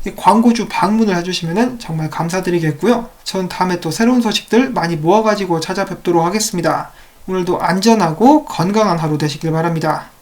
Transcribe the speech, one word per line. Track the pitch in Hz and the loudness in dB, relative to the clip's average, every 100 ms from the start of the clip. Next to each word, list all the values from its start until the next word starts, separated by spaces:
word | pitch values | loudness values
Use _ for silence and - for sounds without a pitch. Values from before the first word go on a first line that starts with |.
| 202 | -10
이 | - | 0
광고주 | 185 214 233 226 196 | 2 6 4 2 -2
방문을 | - 185 220 214 175 | -2 0 2 2 0
해주시면은 | 180 180 165 180 247 240 | -2 -4 -2 0 -2 -4
정말 | - 160 156 | -8 -6 -4
감사드리겠고요. | - 165 190 185 175 160 143 226 233 233 - | -4 -4 -2 -2 0 -2 0 0 0 -2 -14
전 | - 190 180 | -8 -6 -6
다음에 | - 185 175 | -2 -2 -2
또 | 170 | -4
새로운 | 156 233 254 | 0 2 2
소식들 | 220 - - 220 262 | 0 -4 2 2 2
많이 | 175 165 160 | -2 -2 -2
모아가지고 | 160 208 220 208 185 165 | 2 4 4 0 -2 -2
찾아뵙도록 | 160 185 190 180 - 170 | -2 -4 -4 -4 0 2
하겠습니다. | 170 208 - 180 160 143 - - - _ - | 2 -2 -2 -2 -2 -2 -6 -16 -20 _ -6
오늘도 | 185 180 - | -4 -2 -2
안전하고 | 170 185 220 220 170 156 240 302 | 0 2 4 4 2 4 4 4
건강한 | - - 175 208 208 165 | 2 -2 0 2 2 0
하루 | 160 151 | 0 -2
되시길 | 151 139 160 | -2 -4 -2
바랍니다. | 160 170 160 156 143 - _ | -2 0 0 -2 -2 -8 _